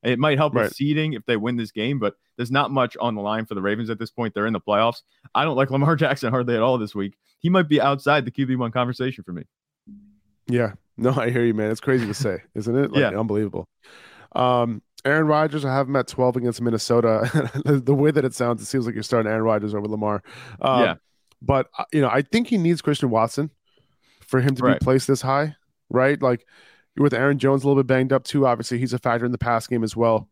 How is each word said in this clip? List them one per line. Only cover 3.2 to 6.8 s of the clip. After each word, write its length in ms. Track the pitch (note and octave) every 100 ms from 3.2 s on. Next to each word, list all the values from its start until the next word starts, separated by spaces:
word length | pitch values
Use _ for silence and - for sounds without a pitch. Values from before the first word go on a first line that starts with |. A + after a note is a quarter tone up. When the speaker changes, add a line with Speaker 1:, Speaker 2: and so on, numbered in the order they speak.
Speaker 1:
line 260 | G2+ A2 A2
for 100 | G2+
the 60 |
Ravens 280 | G2 G#2+ A2+
at 80 | A2
this 140 | -
point. 200 | - A2+
They're 140 | G2+ G#2+
in 60 |
the 80 | G#2+
playoffs. 420 | - G#2 A#2 A#2+ _ _ -
I 80 | -
don't 120 | D3+ C3
like 140 | C3+
Lamar 240 | C3+ C#3+ D#3+
<laughs> 0 |
Jackson 340 | D3+ C3+ B2
hardly 240 | B2+ B2
at 80 | A#2+
all 160 | A#2
this 160 | B2+